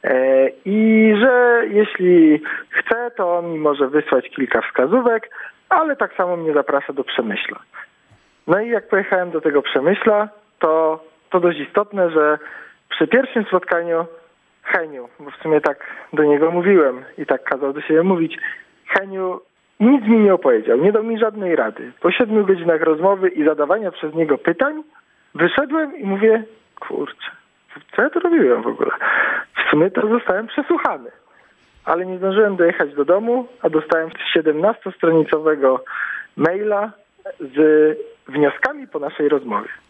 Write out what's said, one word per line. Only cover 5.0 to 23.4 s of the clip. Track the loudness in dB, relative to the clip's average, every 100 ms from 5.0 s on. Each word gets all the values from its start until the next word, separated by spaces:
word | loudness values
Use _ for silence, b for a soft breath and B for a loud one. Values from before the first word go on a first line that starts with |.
| 2 -2 -4 B B B _
ale | 0 0 -2
tak | -4
samo | -2 -4 -2
mnie | 0
zaprasza | -2 0 -2 -2
do | -8
Przemyśla. | -6 -4 -4 -6 -8 -12 -18 B B B _ _ _ _ -2
No | -2
i | 0
jak | -4 0
pojechałem | -2 0 -2 -2
do | -2
tego | 0 0
Przemyśla, | 0 -2 0 2 2 2 0 -8 _ _
to, | 0 2 0 -2 -10 _ _
to | 0
dość | 0 0
istotne, | -4 -4 -4 -2 0
że | 2 2 0 B B B B _
przy | -4 0
pierwszym | 2 0 -4
spotkaniu | -2 -4 0 -4 -2 -4 -4 -12 _ _ _ _
Heniu, | -4 -4 -4 -12 -18 _
bo | -20
w | -10
sumie | 0 2
tak | 2 -4 -12 B B
do | 0
niego | 2 4 2
mówiłem | 0 4 4 4 -2 -14 -14
i | -4
tak | -4
kazał | -2 -4 -4
do | -6
siebie | 0 2
mówić, | 2 0 -2 -4 B B B _ -4
Heniu | -4 -4 -8 -6 -8 _ _ _ _
nic | 4 4 4
mi | 4
nie | 6
opowiedział, | 4 4 2 2 2
nie | 4
dał | 2
mi | -2 -2
żadnej | -2 -2 -2 0
rady. | -2 -6 -16 -4
Po | -2
siedmiu | 0 0 2 2
godzinach | 2 2 0
rozmowy | 2 2 2 2 0
i | 0